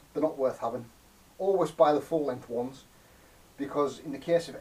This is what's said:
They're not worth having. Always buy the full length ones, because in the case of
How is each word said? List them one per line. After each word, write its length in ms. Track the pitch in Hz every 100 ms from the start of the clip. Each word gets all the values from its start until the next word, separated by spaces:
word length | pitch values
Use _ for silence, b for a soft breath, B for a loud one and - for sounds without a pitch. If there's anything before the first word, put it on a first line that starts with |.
| -
They're 80 | -
not 160 | 156 147
worth 220 | 131 -
having. 240 | 120 120 117 - _ - - -
Always 360 | 190 190 156
buy 200 | - 151
the 80 | 151
full 240 | - 165
length 240 | 139 123 -
ones, 360 | 117 127 135 - b b b b b b -
because 420 | 139 147 139 -
in 140 | 156
the 60 | 135
case 300 | - 170 156
of 80 | 127